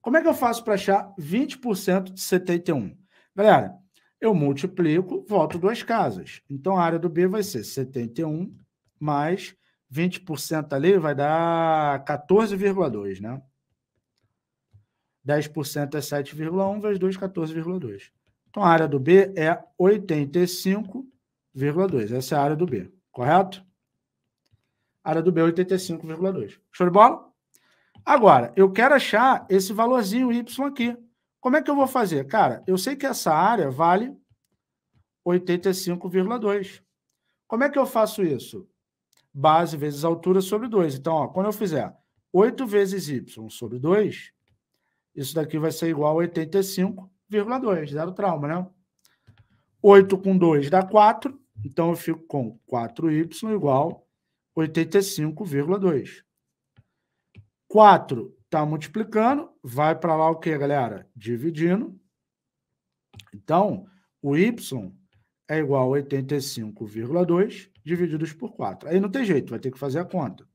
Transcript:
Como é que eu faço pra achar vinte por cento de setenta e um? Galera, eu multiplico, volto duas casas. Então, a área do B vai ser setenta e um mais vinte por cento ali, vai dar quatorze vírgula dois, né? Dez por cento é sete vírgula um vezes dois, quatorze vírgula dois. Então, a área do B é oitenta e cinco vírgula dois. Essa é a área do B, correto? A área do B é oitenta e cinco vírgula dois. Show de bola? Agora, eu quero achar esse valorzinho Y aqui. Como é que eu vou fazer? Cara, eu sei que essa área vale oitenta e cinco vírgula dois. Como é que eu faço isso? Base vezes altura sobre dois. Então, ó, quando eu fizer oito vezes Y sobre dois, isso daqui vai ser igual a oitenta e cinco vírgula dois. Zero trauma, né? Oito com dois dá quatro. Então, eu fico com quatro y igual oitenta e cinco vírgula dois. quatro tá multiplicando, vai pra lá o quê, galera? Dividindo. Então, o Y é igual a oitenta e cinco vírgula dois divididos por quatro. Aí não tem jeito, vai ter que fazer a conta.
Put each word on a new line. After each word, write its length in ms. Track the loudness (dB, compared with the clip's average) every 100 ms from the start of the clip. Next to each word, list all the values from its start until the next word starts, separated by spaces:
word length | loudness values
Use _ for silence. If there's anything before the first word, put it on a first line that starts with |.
Como 160 | 2 2
é 60 |
que 60 | 2
eu 60 |
faço 300 | 2 0 -2
pra 100 | -2
achar 380 | -2 2 0 0 -12
vinte 400 | -6 -4 -4 -6
por 180 | -6 -4
cento 360 | 0 0 -2
de 80 | -10
setenta 500 | -2 -2 0 -4 -2
e 40 |
um? 220 | -4 -4 -12 _ _ _
Galera, 420 | 2 6 6 4 -10 _ _ _ _
eu 140 | 0
multiplico, 920 | 2 0 -2 -6 -2 0 0 -2 -8 -2
volto 300 | 0 0 0
duas 240 | -2 -2
casas. 600 | -4 -2 0 -4 -14 -20 _
Então, 280 | -8 -2 0
a 60 |
área 160 | 2 0
do 100 | -2
B 180 | 0 0
vai 160 | 0
ser 220 | -4 -6
setenta 560 | -8 -8 -8 -6 -8 -6
e 40 |
um 320 | -6 -6 -8 -14 _ _ _ _
mais 580 | -4 -2 -2 -4 -6 -20 _ _ _
vinte 320 | -4 -4 -4
por 180 | -12 -10
cento 340 | -6 -6 -4
ali, 260 | -2 2 2
vai 160 | 2
dar 920 | -2 0 0 0 0 0 2 0 -2
quatorze 500 | -4 -8 2 2 2 0
vírgula 320 | -2 0 -2
dois, 320 | -2 -8 -10
né? 220 | -12 -14 _ _ _ _ _ _ _ _ _ _ _ _ _ -20 _ _ _ _
Dez 240 | -2 -2 -2
por 200 | -6 -6
cento 320 | -4 -4 -6
é 20 |
sete 340 | -4 -6 -6
vírgula 320 | -8 -6 -2 -2
um 140 | -2
vezes 180 | -4 -2
dois, 180 | -2 -4
quatorze 360 | -8 -6 -6
vírgula 260 | -6 -6 -6
dois. 320 | -8 -14 -18 _ _ _ _
Então, 140 | 0
a 60 | 4
área 200 | 6 4
do 100 | 0
B 360 | 6 6 6 2
é 260 | 0 0 -6 _
oitenta 640 | 2 2 0 -2 -2 0
e 100 | -2
cinco 580 | -2 -2 -2 -4 -12 -16 _ _ _ _
vírgula 340 | -4 -2 0 0
dois. 240 | 0 -2
Essa 260 | -4 -2 0
é 20 |
a 40 |
área 140 | 0 0
do 80 |
B, 260 | -2 -4 -8 _ _
correto? 520 | -6 2 2 2 -6 _ _ _ _ _ _ _ _ _ _ _ _ _ _
A 60 | -4
área 120 | 0
do 80 | 0
B 120 | 2
é 20 |
oitenta 300 | 2 2 0
e 40 | -2
cinco 280 | -4 -10 -10
vírgula 260 | -6 -4
dois. 260 | -4 -10 -14 _
Show 140 | -2 2
de 60 |
bola? 360 | 8 6 6 -12 _ _ _ _ _ _ -16
Agora, 480 | 0 6 8 8 4 4
eu 160 | 4
quero 220 | 6 4
achar 520 | 4 2 2 2 2 2
esse 240 | 0 0
valorzinho 580 | -2 0 0 0 0 0
Y 340 | -2 -6 -6 -6
aqui. 300 | -4 -6 -6 -16 _ _ _
Como 180 | 0 0
é 60 |
que 80 | 0
eu 60 | 0
vou 100 | 0
fazer? 400 | 0 0 -2 -2
Cara, 380 | 2 2 0 -2
eu 120 | -2
sei 180 | -2 -4
que 80 |
essa 300 | -6 -4 0
área 360 | 2 2 2 -2
vale 460 | 0 2 2 0 -10 _ _ _ _ _ _ _ _ _ _
oitenta 460 | -2 0 0 -2 0
e 60 |
cinco 340 | -2 -4 -6 -2
vírgula 300 | -2 -2 -2
dois. 440 | -2 -2 -4 -14 _ _ _ _ _ _ _
Como 160 | -2
é 60 | 0
que 100 | 2
eu 60 |
faço 380 | 0 2 0 0
isso? 440 | -2 -2 -8 -18 -18 _ _ _ _ _ _
Base 440 | 2 4 4 2 -2
vezes 260 | -6 -2
altura 380 | -2 -2 2 2
sobre 260 | 2 -4 -2
dois. 280 | 0 0
Então, 200 | -2 -2
ó, 140 | -2 -2
quando 180 | -2 -4
eu 60 |
fizer 420 | -2 -4 -4 -6 -10 _ _ _
oito 340 | 2 4 2 -2
vezes 440 | 0 0 -2 -6
Y 400 | -8 -10 -18 -18
sobre 280 | -14 -12 -6
dois, 540 | 0 2 0 -4 -18 _ _ _ _ _ _ _ _
isso 200 | -12 -8
daqui 240 | -4 -4 -2
vai 120 | -4
ser 180 | -2 -4
igual 240 | 0 0
a 20 |
oitenta 440 | 0 -2 -4 -2 -2
e 60 |
cinco 480 | -2 -2 -4 -4 -16 _ _
vírgula 320 | -4 -2 -4
dois. 300 | -2 -4 -4
Zero 220 | -6 -8
trauma, 360 | -2 -2 -2 -4
né? 180 | -6 -8 _ _ _ _ _ _ _ _ _ _ _
Oito 340 | 10 10 8 2
com 200 | 2 4
dois 340 | 4 4 2
dá 120 | 0
quatro. 560 | 4 6 6 4 -6 -12 _ -14
Então, 280 | -12 -2 -2
eu 60 | -2
fico 240 | -6 -8
com 380 | -6 -6 -6 -10 _
quatro 460 | -6 -6 -4 -2
y 400 | -2 -2 -6 -6
igual 560 | -2 2 2 0 -6 _ _ _ _ _
oitenta 440 | -4 -2 -2 2 2
e 40 |
cinco 420 | 0 -4 -6 -6
vírgula 340 | -6 -4 -2 0
dois. 460 | 0 0 -4 -16 _ _ _ _ _ _ _ _ _ _ _ -20 -20 _ _
quatro 680 | 8 10 8 4 -8 -8 _ _
tá 160 | -4 -2
multiplicando, 840 | -4 -6 -8 -4 0 0 0 -6 _
vai 320 | -12 0 0
pra 220 | 0 0 2
lá 120 | 2
o 60 |
quê, 240 | 0 -4 -4
galera? 480 | -2 -2 -2 -6 -16
Dividindo. 840 | -16 -8 -6 -6 -2 0 0 -2 -12 _ _ _ _ _ _ _ _ _ _ _ -20 -20
Então, 540 | -20 _ 0 0 -2 -12 _ _ _
o 160 | -4 2
Y 560 | 0 0 -10 -12 -12 -18 _ _ _ _ _
é 100 | -4
igual 260 | 0 0
a 20 | 2
oitenta 480 | 0 -2 -6 -4
e 80 | -6
cinco 420 | -6 -10 -12 -12
vírgula 400 | -12 -10 -4 -2
dois 460 | 2 2 0 -4 -20 _
divididos 480 | -8 -4 -2 -2 -6
por 200 | -8 -14
quatro. 340 | -8 -8 -8 -2
Aí 100 | 0
não 100 | 0
tem 160 | -2
jeito, 260 | 0 0 -2
vai 100 | -8
ter 100 | -8
que 80 | -8
fazer 220 | -6 -6
a 40 |
conta. 400 | -6 -6 -6 -8 _